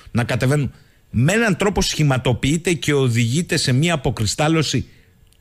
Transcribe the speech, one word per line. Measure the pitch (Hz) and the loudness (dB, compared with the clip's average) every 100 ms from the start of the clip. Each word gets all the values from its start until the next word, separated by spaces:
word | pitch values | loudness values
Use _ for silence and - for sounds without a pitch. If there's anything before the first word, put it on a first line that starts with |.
| - | -6
να | 117 | -4
κατεβαίνουν, | 120 120 127 147 131 - - _ _ | -2 0 0 0 -2 -8 -20 _ _
με | 107 143 | 0 2
έναν | 214 233 170 | 2 2 2
τρόπο | 202 196 | 0 0
σχηματοποιείται | - - 147 127 131 117 135 160 190 | -2 0 0 2 0 0 0 0 0
και | 175 - | -2 0
οδηγείται | 143 131 113 117 143 175 170 | 2 2 2 0 0 -2 -2
σε | - | 0
μία | 127 175 | 0 2
αποκριστάλλωση | 160 143 113 104 - 151 160 143 127 - - _ _ - _ | 0 -2 -2 -4 0 0 2 0 -2 -6 -14 _ _ -20 _